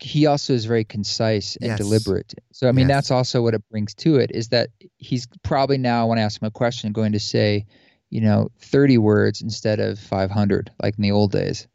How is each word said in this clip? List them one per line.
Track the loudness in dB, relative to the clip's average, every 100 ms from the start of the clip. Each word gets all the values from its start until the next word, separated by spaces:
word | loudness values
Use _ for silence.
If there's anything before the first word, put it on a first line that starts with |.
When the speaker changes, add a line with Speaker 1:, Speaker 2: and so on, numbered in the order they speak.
Speaker 1:
he | -4 2 2
also | 2 0
is | -2 0
very | 0 -2
concise | -6 -6 -2 0 -2 -4 -8
and | -6
Speaker 2:
Yes. | -4
Speaker 1:
deliberate. | 0 0 0 -4 -6 -18 -20
So, | -2 0
I |
mean, | 4 4
Speaker 2:
Yes. | 2
Speaker 1:
that's | 0
also | 0 0 0
what | 0
it | 0 -4
brings | -6 -6 -2
to | 2 2
it, | 2
is | -2 -2
that | -2 -2 _ -20 _
he's | -8 -6 -6 -12
probably | -4 0 0 0
now, | 0 0 0
when | 0
I |
ask | -2 -4
him | -8
a |
question, | -4 -4 -2 -6
going | -2 -2
to | -2
say, | -2 0 2 0 -4 _ _ _ _
you | -2
know, | 2 2 0 -6
thirty | 0 4 6 6
words | 4 4 2 -2
instead | -8 -6 -2 -2
of | -2 -6
five | -6 -4 -2
hundred, | 0 0 0 -4 -6
like | -6 -2
in |
the | 0
old | 2 2
days. | 0 -4 -8 -12